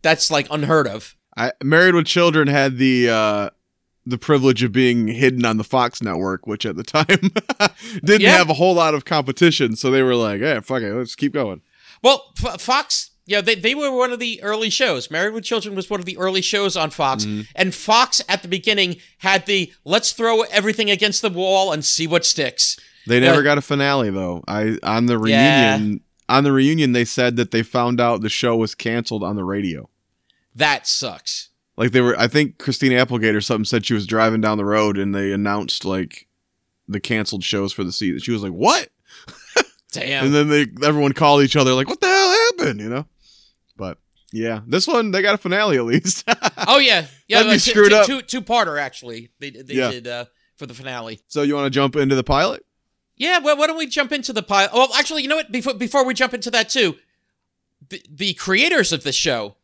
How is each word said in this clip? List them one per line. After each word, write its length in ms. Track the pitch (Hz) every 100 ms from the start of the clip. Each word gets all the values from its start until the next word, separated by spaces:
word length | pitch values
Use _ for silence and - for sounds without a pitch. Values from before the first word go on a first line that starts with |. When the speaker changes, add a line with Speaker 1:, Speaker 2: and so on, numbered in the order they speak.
Speaker 1:
that's, 280 | 160 160 -
like, 160 | 151 135
unheard 360 | 151 143 160 127
of. 280 | 107 - _ _ -
Speaker 2:
I, 160 | 120 -
Married 320 | 135 160 185 175
with 100 | 156
Children 420 | 175 170 156 143
had 300 | 143 135 123
the, 320 | 131 127 120
uh, 400 | 113 107 104 101 _ _ _ _ _ 123
the 120 | 123
privilege 460 | - 147 131 113
of 80 | 123
being 360 | 117 127 120 110
hidden 380 | 113 131 127 117
on 120 | 110
the 60 |
Fox 380 | 104 131 120 -
network, 440 | 110 85 95 95 -
which 180 | 98 -
at 100 | 82
the 80 |
<laughs> 0 |
time 220 | 117 151 160 196 185 220 - 262 202 - 233 202
didn't 180 | 160 214
Speaker 1:
Yeah. 140 | 202 320
Speaker 2:
have 120 | 156
a 60 | 147
whole 180 | 180
lot 200 | 175 160
of 120 | 151 -
competition. 720 | 160 131 131 170 147 127 110
So 160 | 131
they 100 | 135
were 140 | 127 120
like, 260 | 110 101
"Yeah, 180 | 139 123
fuck 200 | - 131
it, 120 | 107
let's 220 | 113 120 -
keep 180 | 143
going." 280 | 147 113 87 _ _ - -
Speaker 1:
Well, 320 | 247 269 - -
F-, 160 | 240 170
Fox, 520 | - 262 - - - _ -
yeah, 140 | 202
they, 120 | 202
they 220 | 214 220 277
were 160 | 294
one 200 | 254 247
of 80 | 240
the 220 | 240 220
early 300 | 208 214 220
shows. 400 | - 254 139 -
Married 240 | 160 202 226
with 80 |
Children 320 | - 226 208 196
was 120 | 190
one 100 | 208
of 80 | 175
the 100 | 185
early 240 | 185 190
shows 340 | 180 208 196 180
on 140 | 156
Fox, 360 | - 139 131 107
Speaker 2:
Mm-hmm. 160 | 104 107 -
Speaker 1:
and 200 | 185 -
Fox 480 | - 226 247 - -
at 140 | 190
the 60 | 175
beginning 500 | 185 - 202 180 170 - _
had 260 | 190 190 -
the 260 | 196 170 _ 143
"let's 280 | 208 -
throw 280 | - 226 220
everything 460 | 226 208 208 214 208
against 320 | 196 208 202
the 80 | 220
wall 420 | 175 190 190 190
and 140 | 151 143
see 220 | - 160
what 180 | 170 -
sticks." 540 | - 131 - - - - _ -
Speaker 2:
They 140 | 123
never 220 | 131 151
Speaker 1:
Uh, 20 |
Speaker 2:
got 140 | 143 147
a 20 |
finale 480 | - 143 139 139 110
though. 340 | 95 90 87 -
I, 300 | 104 107 113
on 220 | - 113 120
the 140 | 117
Speaker 1:
Yeah. 520 | 110 113 135 135 135 107
Speaker 2:
reunion, 260 | 104 104 _ _ -
on 160 | 135
the 80 | 143
reunion, 420 | 135 135 160 139
they 120 | 120 117
said 300 | - 123 120
that 160 | 117
they 100 | 113
found 400 | 110 127 120 123
out 200 | 120 113
the 80 | 107
show 260 | - 123 117
was 180 | 110
canceled 500 | - 117 117 117 110
on 120 | 92 104
the 80 |
radio. 460 | 92 101 98 76 - _ _ _ _ _ _ 110
Speaker 1:
That 320 | 151 139 -
sucks. 640 | - 127 80 - - - _ _ -
Speaker 2:
Like, 140 | 113
they 80 | 123
were, 180 | 123 113
I 80 | 113
think 300 | 147 143 -
Christina 360 | - 127 135 123
Applegate 360 | 123 120 110
or 80 | 104
something 220 | 101 110 107
said 200 | 120 -
she 80 | 113
was 100 | 95
driving 360 | 110 113 110
down 160 | 107 107
the 80 | 101
road 320 | 107 107 101
and 160 | 98 98
they 160 | 98
announced, 520 | 98 104 104 95 - 95
like, 420 | 95 85 - _ _ _ _ _ _ -
the 120 | 101
canceled 440 | - 110 104 101
shows 280 | - 101 98
for 100 | - 92
the 80 |
season. 260 | - 101 69
She 120 | -
was 120 | 113
like, 80 | 101
"What?" 380 | 85 170 339 - _ _ - -
<laughs> 640 | - - - - _ _
Speaker 1:
Damn. 340 | - 127 139 135
Speaker 2:
And 80 | 147
then 140 | 147
they, 180 | 147 127 - 147
everyone 280 | 147 143
called 280 | 135 151 143
each 120 | 135 151
other 180 | 131
like, 140 | 127 139
"What 120 | -
the 60 | 370
hell 240 | 381 381 403 466 349
happened?" 220 | 339 104
You 80 | 107
know? 160 | 127 151 _ _ _ _ _ _ -
But 200 | 95 78 _ _ _
yeah, 300 | 110 113 110 117
this 180 | 165 247
one, 240 | 269 220
they 100 | 185
got 120 | 202 202
a 20 |
finale 400 | 180 190 214 139
at 80 | 117
least. 420 | 139 190 - -
<laughs> 100 | - - - 196
Speaker 1:
Oh 100 | 277
yeah, 300 | 262 190 143 - _
yeah. 100 | 226
Speaker 2:
That'd 100 | 220
be 40 | 208
Speaker 1:
uh, 40 |
t-, 120 | 247
Speaker 2:
screwed 180 | 214 208
Speaker 1:
t-, 60 | 214
Speaker 2:
up. 100 | 208
Speaker 1:
two, 160 | 269
two-parter 580 | - 254 202 240 190 147
actually. 520 | 139 - 123 113 117 _
They, 100 | 143
they 240 | 117 131
Speaker 2:
Yeah. 160 | 131 123
Speaker 1:
did, 160 | 123 120
uh, 180 | 120 120 _ _ _
for 100 | 131
the 60 | 120
finale. 460 | 131 123 113 110 _
Speaker 2:
So 140 | 151
you 140 | 143 143
wanna 160 | 139
jump 240 | 139 139 151
into 180 | 135 131
the 80 |
pilot? 400 | 123 139 175 - _ _ _ _ _ _
Speaker 1:
Yeah. 220 | 294 359
Well, 180 | 285 294
why 80 | 311
don't 100 | 320
we 100 | 294
jump 240 | 294 269
into 200 | 294 247
the 120 | 214
pilot? 280 | - 202 196
Well, 160 | 240 262 254
actually, 280 | 285 311
you 40 | 269
know 80 | 311
what? 140 | 302
Before, 220 | 247 247
before 320 | 220 233 277 262
we 80 |
jump 200 | 240 262 247
into 160 | 233
that 180 | 233 220
too, 280 | 269 196 135 _ _ _ _ _ _ _ _ _
the, 120 | 190 _
the 240 | 147 202 -
creators 580 | - 190 320 330 190
of 100 | 147
the 80 | 143
show. 440 | 127 160 120 104 _